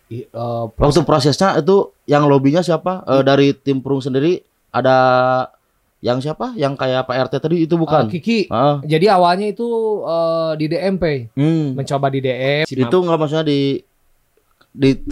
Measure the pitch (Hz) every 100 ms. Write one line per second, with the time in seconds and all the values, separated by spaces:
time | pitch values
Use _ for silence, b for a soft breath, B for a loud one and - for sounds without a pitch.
0 | _ 117 - 113 120 117 117 - 135 147
1 | 151 151 139 135 190 156 151 196 - _
2 | - 143 147 139 135 156 175 160 180 185
3 | - 135 135 139 139 139 - 135 135 139
4 | 131 131 151 180 - _ _ 117 131 131
5 | 127 127 127 127 127 _ _ _ _ _
6 | 104 123 135 156 240 240 139 139 131 127
7 | 127 127 127 139 156 175 160 170 160 151
8 | 113 156 - 233 180 110 139 143 151 156
9 | 196 185 175 180 208 202 233 233 220 208
10 | 127 165 165 165 160 156 151 160 185 196
11 | 165 139 117 - 151 165 151 135 135 139
12 | 139 139 131 123 135 143 156 131 120 180
13 | 180 165 156 160 156 143 139 139 - _
14 | _ _ _ _ _ _ _ - 135 131
15 | -